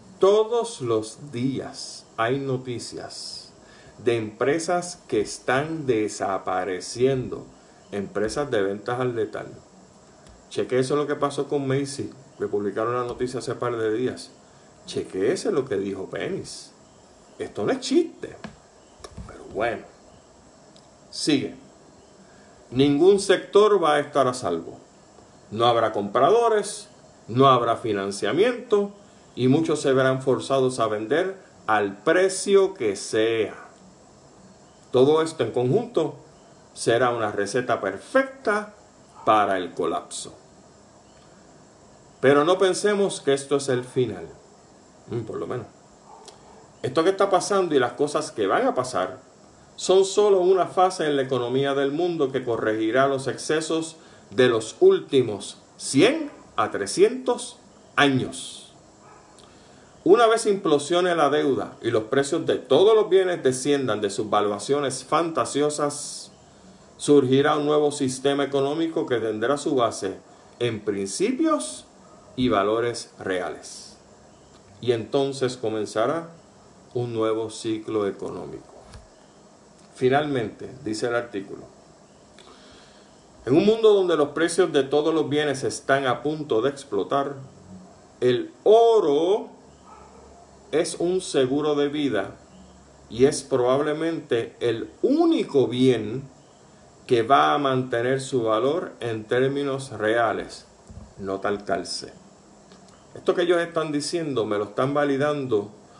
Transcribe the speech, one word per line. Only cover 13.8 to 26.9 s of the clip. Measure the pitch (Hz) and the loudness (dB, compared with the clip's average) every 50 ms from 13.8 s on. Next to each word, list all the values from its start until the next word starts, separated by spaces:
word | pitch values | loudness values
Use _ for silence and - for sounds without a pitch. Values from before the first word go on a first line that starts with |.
| 110 110 107 | -2 -2 -2
días. | 120 127 123 92 - - - - - - - - - - - - - - | -2 -2 -4 -4 -8 -14 -18 -20 -20 -20 -20 -20 -20 -20 -20 -20 -20 -16
Cheque | - - 101 82 - - 92 95 123 | -10 -8 -8 -8 -6 -4 -2 0 0
ese | 180 - - 240 196 | 0 -2 -2 -2 -2
lo | 147 131 | -2 -2
que | - 101 95 | -2 -2 -4
dijo | 98 98 95 95 92 - | -4 -4 -6 -8 -8 -10
Penny's. | - - 90 147 190 156 - - - - - - - - - - - - - - - - - - - - | -8 -8 -6 -6 -8 -8 -10 -12 -14 -18 -18 -20 -20 -20 -20 -20 -20 -20 -20 -20 -20 -20 -20 -20 -14 -12
Esto | - - - - 101 | -12 -10 -8 -4 -2
no | - | -2
es | 262 254 | -2 -2
chiste, | - - 277 349 349 - - - - - - - - - - - - - _ - - - - - - - - - - | -2 0 2 2 0 0 -4 -12 -14 -14 -14 -14 -16 -18 -18 -20 -20 -20 _ -20 -20 -20 -20 -20 -20 -20 -18 -18 -18
pero | - - - - - 82 | -18 -18 -18 -18 -12 -6
bueno. | 95 110 120 107 - - - - - - - - - - - - - - - - - - - - - - - - - - - | -4 -4 -4 -4 -6 -10 -16 -20 -20 -20 -20 -20 -20 -20 -20 -20 -20 -20 -20 -20 -20 -20 -20 -20 -20 -20 -20 -20 -20 -20 -16
Sigue. | - - - 165 147 131 - - - - - - - - - - - - - - - - - - - - - - - - - - | -12 -6 -2 0 0 0 -2 -4 -10 -14 -20 -20 -20 -20 -20 -20 -20 -20 -20 -20 -20 -20 -20 -20 -20 -20 -20 -20 -20 -20 -18 -4
Ningún | 120 127 139 147 143 143 170 190 202 190 | 0 2 4 4 4 6 6 6 6 6
sector | 190 - 185 175 - - - 202 208 208 208 190 | 4 2 2 2 2 2 4 6 6 6 6 4
va | 165 151 147 | 4 4 2
a | 147 | 2
estar | 139 131 - 143 131 127 | 0 0 2 2 2 2
a | 123 | 0
salvo. | - 107 90 85 80 - - - - - - - - - - - - - - - - - - | -2 -2 -2 -2 -4 -4 -8 -14 -18 -18 -20 -20 -20 -20 -20 -20 -20 -20 -20 -20 -20 -16 -8
No | 101 113 117 | -2 2 2
habrá | 120 117 117 110 110 110 | 4 4 4 2 0 0
compradores, | 107 101 101 - 123 135 165 208 233 233 226 220 208 196 - - - - - | -2 -2 0 2 4 4 6 6 4 4 4 2 2 0 -2 -6 -12 -14 -18